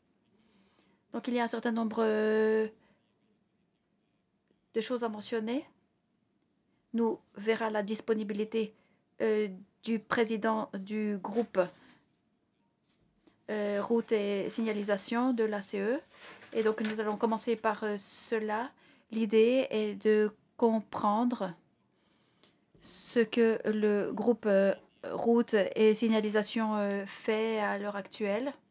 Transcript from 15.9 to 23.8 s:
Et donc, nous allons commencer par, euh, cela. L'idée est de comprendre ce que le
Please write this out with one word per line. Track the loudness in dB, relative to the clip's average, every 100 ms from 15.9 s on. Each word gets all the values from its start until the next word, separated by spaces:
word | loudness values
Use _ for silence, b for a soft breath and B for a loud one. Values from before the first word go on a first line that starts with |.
| -2 -6 B B B B
Et | 0
donc, | 0 0
nous | -2 -2
allons | -2 0
commencer | 0 0 -2 -2
par, | 0 -2
euh, | -4 -6
cela. | -8 -10 -4 -2 -2 -4 -6 -12 b b b
L'idée | -2 4 6 8 6 2
est | 0 -2
de | 0 4 4 4 -2 _ 0
comprendre | 2 2 -2 -4 0 2 0 -2 -6 -8 _ _ _ _ b b b b b b _ _
ce | -12 -10 -2 0
que | 2 4 4 4
le | 0 0